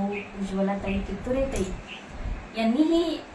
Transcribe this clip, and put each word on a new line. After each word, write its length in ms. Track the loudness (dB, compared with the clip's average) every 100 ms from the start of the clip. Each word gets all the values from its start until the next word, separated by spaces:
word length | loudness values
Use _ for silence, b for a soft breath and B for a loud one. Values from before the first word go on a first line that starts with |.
| 0
उज्ज्वलाताई 880 | -2 -6 -6 -2 0 2 0 0 -2
कित्तुरेताई 680 | -2 -4 0 0 2 0 0 -4 -10 -14 -12 -8 -6 -6 -6 0
यांनीही, 600 | 4 6 6 6 4 0 -6